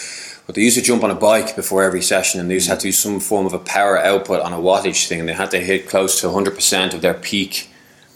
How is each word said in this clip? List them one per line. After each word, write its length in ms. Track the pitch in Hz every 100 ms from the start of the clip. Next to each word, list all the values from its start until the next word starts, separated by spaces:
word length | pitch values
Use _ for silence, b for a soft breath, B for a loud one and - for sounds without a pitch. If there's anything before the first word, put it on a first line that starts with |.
| B B B B -
but 80 |
they 80 | -
used 160 | 113 120
to 60 |
jump 200 | 107 120
on 60 | 107
a 60 | 87
bike 400 | 107 110 - -
before 260 | 92 95
every 200 | 95 90
session, 360 | 90 98 92 95
and 100 | 87
they 20 |
used 140 | 92 87
to 40 |
have 60 | 92
to 80 | 98
do 40 |
some 280 | 92 104 101
form 280 | - 104 95
of 60 |
a 60 | 87
power 380 | - - 101 92
output 440 | 87 98 98 90
on 120 | 85
a 40 | 85
wattage 500 | 87 98 95 82 -
thing, 120 | 85
and 80 | 82
they 60 |
had 160 | 82 95
to 80 | 92
hit 300 | 90 95 -
close 320 | 98 95 -
to 60 | 90
a 20 |
hundred 220 | 90 98
percent 400 | 98 - 95 92
of 80 | 87
their 140 | 87 82
peak 520 | - 104 95 - - b b b b